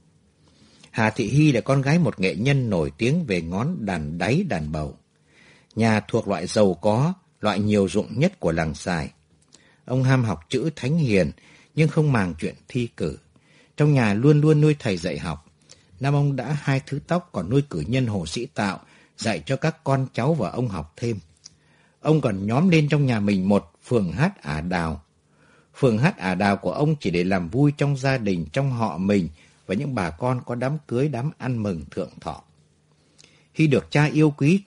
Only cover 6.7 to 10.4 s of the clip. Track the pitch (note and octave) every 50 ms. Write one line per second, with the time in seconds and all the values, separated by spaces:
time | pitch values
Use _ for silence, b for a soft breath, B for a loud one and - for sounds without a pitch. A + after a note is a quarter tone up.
6.7 | E2+ - - G#2 G#2+ A#2+ C#3+ F3 F#3+ _ _ _ _ - G#2 G#2 F#2+ G2+ G#2 G#2
7.7 | G#2 G2+ G2 F2 E2+ G#2 E2+ - A2 A#2+ D#3 G3 - - - E2+ D#2+ E2+ D#2+ D#2
8.7 | D2 - - F#2+ F2+ D#2+ C#2+ - _ _ _ _ _ _ _ b b b b b
9.7 | b b b - B2+ C3 C3 B2+ C3+ C3 A#2 A2 F2 -